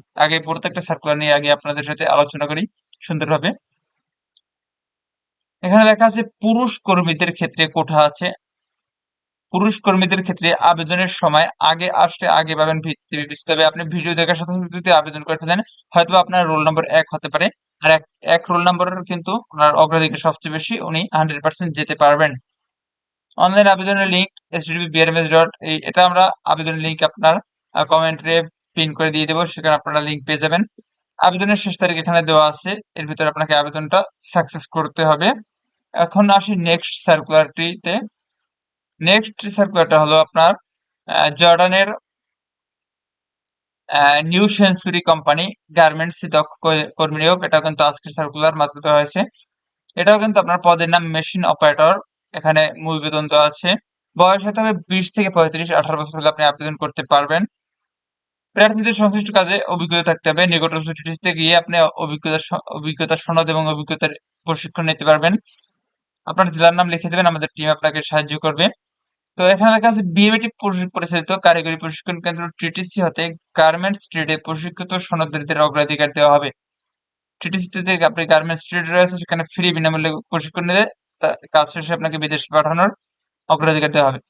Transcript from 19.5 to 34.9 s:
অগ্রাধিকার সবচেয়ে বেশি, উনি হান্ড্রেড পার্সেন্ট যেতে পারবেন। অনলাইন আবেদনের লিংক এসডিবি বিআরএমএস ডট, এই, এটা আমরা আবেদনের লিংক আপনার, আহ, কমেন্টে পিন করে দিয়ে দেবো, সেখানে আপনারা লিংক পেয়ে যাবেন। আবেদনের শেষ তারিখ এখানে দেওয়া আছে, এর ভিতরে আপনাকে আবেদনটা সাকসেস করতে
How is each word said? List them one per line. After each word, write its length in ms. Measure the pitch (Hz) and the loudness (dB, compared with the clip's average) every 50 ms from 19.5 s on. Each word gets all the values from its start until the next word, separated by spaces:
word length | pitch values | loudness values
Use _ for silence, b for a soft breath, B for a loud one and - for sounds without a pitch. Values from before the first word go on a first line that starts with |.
| - 151 151 151 147 | -2 2 2 2 6
অগ্রাধিকার 420 | - 156 156 160 160 160 156 156 156 | 4 2 4 4 2 2 0 -2 -2
সবচেয়ে 360 | - 165 151 - - 160 151 | -2 -2 -2 -2 -8 -8 -8
বেশি, 260 | 160 156 - 226 - | -8 -6 -6 -8 -8
উনি 280 | 180 170 160 160 180 - - | -6 -6 -4 -4 -4 -2 0
হান্ড্রেড 300 | 156 156 156 147 147 - | 0 0 0 -2 -2 -4
পার্সেন্ট 320 | 160 160 - 180 170 147 | -4 -4 -2 -8 -6 -4
যেতে 200 | 151 151 - 151 | -6 -4 -4 0
পারবেন। 360 | - 151 143 143 147 156 147 135 131 - _ _ _ _ _ _ _ _ _ _ _ _ _ _ _ _ _ _ - | 4 4 4 6 4 2 0 0 -6 -14 _ _ _ _ _ _ _ _ _ _ _ _ _ _ _ _ _ _ 0
অনলাইন 300 | - 180 190 202 208 202 | 0 2 4 4 6 6
আবেদনের 400 | 196 185 190 190 202 196 196 190 | 4 2 2 -2 0 0 0 0
লিংক 480 | 180 180 190 - _ - _ _ - | 2 0 0 -2 _ -18 _ _ -8
এসডিবি 340 | 170 147 160 160 170 175 170 | -8 -6 -6 -6 -6 -6 -2
বিআরএমএস 420 | 151 160 160 160 160 165 165 156 | 2 2 2 4 2 0 0 2
ডট, 180 | 160 165 165 165 - _ | 4 4 4 4 0 _
এই, 200 | - 156 156 156 - | -6 -6 -6 -4 -4
এটা 200 | - - 175 180 | -4 2 2 4
আমরা 260 | 180 180 180 185 185 - - _ | 4 6 4 4 2 2 -4 _
আবেদনের 360 | - 160 156 160 160 160 160 | -2 -2 -2 -2 -6 -6 -4
লিংক 220 | 156 160 160 160 165 | -4 -6 -4 -2 -2
আপনার, 320 | 151 - - - 160 165 202 - _ _ _ _ _ _ | -2 -2 2 2 2 2 2 -2 _ _ _ _ _ _
আহ, 120 | - 151 | -4 -2
কমেন্টে 580 | - 160 160 160 160 160 156 156 160 165 170 165 165 _ _ _ _ _ | 0 0 0 0 0 -4 -4 -4 0 0 0 0 -2 _ _ _ _ _
পিন 180 | - 160 156 151 | -4 -2 -2 -2
করে 180 | - 160 156 | -2 -2 -2
দিয়ে 160 | 151 156 156 151 | 0 -2 -2 -2
দেবো, 180 | 160 160 175 | -2 -2 -2
সেখানে 300 | 165 - - 147 160 151 | -4 -6 -4 0 0 0
আপনারা 260 | 151 - 156 147 151 | 0 -2 -2 -2 -2
লিংক 240 | 147 151 151 147 131 | -2 -2 -6 -8 -4
পেয়ে 120 | - 151 143 | -6 -4 -2
যাবেন। 240 | 151 160 160 175 214 - _ - _ _ _ _ _ _ _ - | -2 0 0 0 -2 -2 _ -20 _ _ _ _ _ _ _ 2
আবেদনের 380 | - 180 180 180 196 202 208 | 2 2 2 2 0 0 0
শেষ 220 | 202 - 202 170 - | -2 -2 -6 -4 -2
তারিখ 180 | 190 180 170 160 | -2 -2 -2 -4
এখানে 240 | 160 170 170 170 | -4 0 0 0
দেওয়া 260 | 165 156 160 151 151 151 | 2 4 4 4 4 4
আছে, 280 | 147 - - 180 196 214 - _ _ | 0 -2 -8 -8 -8 -8 -10 _ _
এর 120 | 165 156 151 | -12 -10 -10
ভিতরে 200 | 156 - 160 151 | -4 -2 -2 -2
আপনাকে 280 | 147 151 156 156 151 | -2 -2 -2 0 0
আবেদনটা 480 | 147 147 147 143 156 151 143 147 190 202 - _ _ | 0 0 -2 -6 -8 -6 0 0 0 0 -2 _ _
সাকসেস 460 | - - - 180 170 131 - 165 - - | -20 -4 -2 -2 -2 -2 -8 -14 -14 -8
করতে 380 | - 165 156 151 | -4 -4 -4 -4